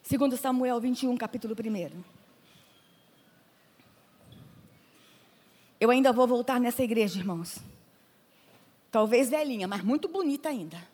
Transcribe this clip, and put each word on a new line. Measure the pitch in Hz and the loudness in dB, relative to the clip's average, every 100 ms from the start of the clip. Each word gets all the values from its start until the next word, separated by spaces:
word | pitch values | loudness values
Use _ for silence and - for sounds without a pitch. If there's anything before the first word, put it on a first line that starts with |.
Segundo | - 269 277 247 | -2 0 2 0
Samuel | 269 254 254 240 | -2 0 0 0
vinte | 247 247 | -2 -2
e | 262 | -2
um, | 247 | -2
capítulo | 220 - 220 220 | -6 -8 -8 -8
primeiro. | 220 208 165 170 - - _ _ _ - _ _ _ _ _ _ _ _ _ _ _ _ _ _ _ _ - - - - - _ _ _ _ _ _ _ _ _ _ _ | -6 -6 -6 -12 -20 -20 _ _ _ -20 _ _ _ _ _ _ _ _ _ _ _ _ _ _ _ _ -20 -20 -20 -20 -20 _ _ _ _ _ _ _ _ _ _ _
Eu | 226 | 4
ainda | 247 269 | 6 6
vou | 240 | 6
voltar | 254 240 240 247 | 4 4 0 0
nessa | 240 240 | 0 0
igreja, | 247 226 214 180 | 0 2 0 -2
irmãos. | 190 170 170 - - - _ _ _ _ _ _ _ _ _ _ _ | -6 -6 -8 -14 -18 -20 _ _ _ _ _ _ _ _ _ _ _
Talvez | 220 214 240 262 | 0 4 4 2
velhinha, | 302 302 226 185 | 0 -2 -4 -4
mas | 202 | -4
muito | 185 294 370 | 0 0 -2
bonita | 359 339 277 320 | -2 -2 -2 -4
ainda. | 262 160 170 170 | -6 -8 -14 -20